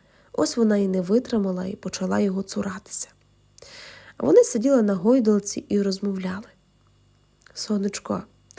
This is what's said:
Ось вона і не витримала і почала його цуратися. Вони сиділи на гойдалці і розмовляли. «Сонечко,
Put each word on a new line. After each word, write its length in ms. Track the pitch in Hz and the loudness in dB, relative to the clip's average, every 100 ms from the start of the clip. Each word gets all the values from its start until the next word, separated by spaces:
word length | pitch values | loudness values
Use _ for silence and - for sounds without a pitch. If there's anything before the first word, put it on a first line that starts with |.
| _ _ _ | _ _ _
Ось 240 | - 311 - | -2 -2 2
вона 200 | 220 202 | 2 2
і 120 | 196 | 2
не 120 | 185 | 0
витримала 640 | 175 226 254 226 196 180 185 | 2 0 2 0 0 -2 -6
і 100 | 202 | -8
почала 440 | 190 - 185 202 | -10 -6 -2 0
його 220 | 208 190 | 0 -2
цуратися. 680 | 196 208 196 190 - - - _ _ _ _ _ - - - - - - | -4 -6 -6 -8 -8 -8 -8 _ _ _ _ _ -20 -20 -20 -20 -20 -4
Вони 260 | 240 392 | 4 6
сиділи 380 | 466 233 254 269 | 6 2 2 4
на 120 | 208 | 2
гойдалці 680 | 196 196 262 220 208 - - - | 2 2 4 4 2 0 -8 -2
і 140 | 202 | -2
розмовляли. 680 | 196 190 - 190 185 190 - _ _ _ _ _ _ _ _ _ _ | 0 -2 -4 -4 -6 -8 -12 _ _ _ _ _ _ _ _ _ _
«Сонечко, 680 | - - 208 202 - - 98 - _ _ | -12 -4 -2 -2 -6 -6 -6 -8 _ _